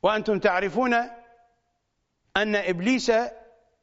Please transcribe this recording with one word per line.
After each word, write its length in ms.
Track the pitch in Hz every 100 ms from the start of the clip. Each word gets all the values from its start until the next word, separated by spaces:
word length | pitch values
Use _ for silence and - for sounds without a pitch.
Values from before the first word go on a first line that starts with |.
وأنتم 360 | 180 214 214 202
تعرفون 540 | 214 180 196 175 254 240 240 - - _ _ _ _ _ _ _ _ _ _ 190
أن 180 | 214 208
إبليس 560 | 185 175 190 262 - 226 240 - - _ _ _